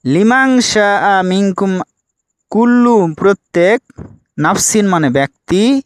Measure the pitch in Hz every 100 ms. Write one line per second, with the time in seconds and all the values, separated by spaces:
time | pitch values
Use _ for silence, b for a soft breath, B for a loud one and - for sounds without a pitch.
0 | 127 151 214 254 269 254 - 214 202 202
1 | 196 196 185 185 202 185 196 185 - _
2 | _ _ _ _ _ 208 240 247 240 226
3 | 170 151 196 190 _ 175 180 240 _ -
4 | - - _ - 156 196 - 220 202 175
5 | 147 131 135 _ - 180 226 277